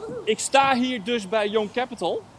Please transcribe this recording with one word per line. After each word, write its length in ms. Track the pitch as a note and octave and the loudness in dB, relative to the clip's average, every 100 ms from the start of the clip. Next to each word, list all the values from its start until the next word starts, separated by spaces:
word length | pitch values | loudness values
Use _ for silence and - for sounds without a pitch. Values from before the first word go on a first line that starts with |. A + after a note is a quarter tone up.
| A4 A#4+ | -10 -4
ik 160 | F4 A3 | -2 -2
sta 360 | - C#4 C#4 B3 | 4 4 6 4
hier 280 | B3+ B3 | 0 -2
dus 260 | F#3 A#3+ F#3+ | -2 -4 0
bij 180 | A3 G#3 | 0 2
Young 240 | A3 G#3 | 0 0
Capital, 480 | A#3+ B3+ A3+ F3+ A4 - | -2 -4 -2 -2 -2 -6